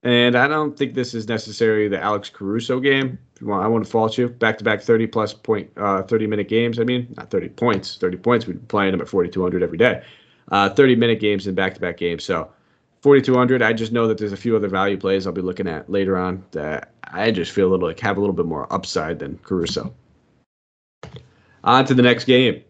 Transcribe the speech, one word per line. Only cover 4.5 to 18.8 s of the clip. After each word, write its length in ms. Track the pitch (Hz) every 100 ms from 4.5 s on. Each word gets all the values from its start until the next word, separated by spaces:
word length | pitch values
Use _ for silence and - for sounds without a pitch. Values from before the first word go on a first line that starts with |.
| 110 107 101
thirty-plus 500 | - 113 113 117 104
point, 380 | - - 107 - -
uh, 260 | 101 95
thirty-minute 440 | 95 113 107 104 98
games. 300 | 110 120 117
I 60 |
mean, 240 | 117 123 120 -
not 140 | -
thirty 180 | 98 87
points. 480 | - 120 98 - -
Thirty 200 | 90 90
points, 280 | 117 120 113
we'd 160 | 82
be 60 | -
playing 260 | 107 98
him 80 | 95
at 60 | 76
forty-two 340 | 98 87 92
hundred 220 | 90 90
every 160 | 87 85
day. 240 | 120 - - - _ _ -
Uh, 200 | 101 98
thirty-minute 500 | 101 135 120 117 110
games 280 | 107 101 95
in 80 | 92
back-to-back 420 | 95 95 90 85
games. 260 | 87 85
So 280 | - 87 76 _ _ _ _ _
forty-two 320 | 143 143 -
hundred, 300 | 127 123 127
I 100 | 113
just 180 | 113 110
know 160 | 117 113
that 120 | 107
there's 120 | 104
a 60 | 98
few 180 | 120 110
other 120 | 101
value 280 | 95 98 95
plays 300 | 95 98 95
I'll 80 |
be 80 | 87
looking 260 | 92 90 95
at 220 | 80 -
later 260 | 98 98 92
on 300 | 92 92 92
that 420 | 80 76 76 - _ -
I 260 | 85 110
just 200 | 98 85
feel 160 | - 92
a 40 |
little, 160 | 92 87
like, 120 | 82
have 160 | 107 98
a 20 |
little 160 | 101 87
bit 100 | 82
more 260 | 78 69
upside 460 | 90